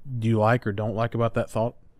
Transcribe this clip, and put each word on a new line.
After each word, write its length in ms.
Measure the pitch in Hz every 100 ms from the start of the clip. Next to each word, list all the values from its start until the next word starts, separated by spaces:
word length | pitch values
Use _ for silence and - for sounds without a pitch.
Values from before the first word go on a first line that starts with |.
| 139 123
you 180 | 113 110
like 260 | 107 123 110
or 60 |
don't 240 | 101 107 104
like 180 | 117
about 200 | 117 117
that 160 | 120 -
thought 260 | 110 117 - - -